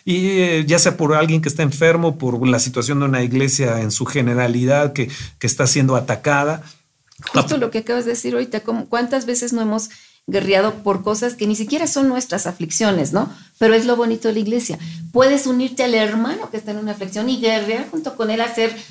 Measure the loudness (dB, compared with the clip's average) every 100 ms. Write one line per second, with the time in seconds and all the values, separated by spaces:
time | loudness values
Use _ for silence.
0 | -2 0 2 2 2 2 2 4 4 2
1 | 2 4 4 2 0 0 0 4 4 4
2 | 2 0 -2 0 2 2 2 -2 -2 0
3 | 0 0 0 0 0 2 0 0 -2 -2
4 | -2 0 0 2 2 2 2 4 2 0
5 | -6 -6 -14 -6 -4 0 2 2 2 2
6 | 0 -2 0 2 0 -2 -8 -20 _ _
7 | _ -16 -4 -2 0 0 -2 -4 -2 -2
8 | -2 -4 -4 -4 -4 -6 -4 -6 -4 -4
9 | -2 -2 -2 -4 -2 -2 -2 -2 -6 -12
10 | -20 _ -4 -2 2 2 2 0 -2 -2
11 | -2 -2 -4 -2 -2 -2 -2 -2 -2 0
12 | 0 0 -4 -4 -4 -6 -6 0 2 2
13 | 0 0 -2 -8 -20 _ 4 4 4 2
14 | 0 0 -2 -2 0 -2 -2 -6 -8 -12
15 | -4 4 4 4 2 0 0 -2 0 2
16 | 2 0 -2 -4 -8 -10 -8 -8 -6 -8
17 | -8 -4 -2 0 0 0 0 -4 -4 -6
18 | -8 -4 -2 -2 -2 -2 -2 -4 -14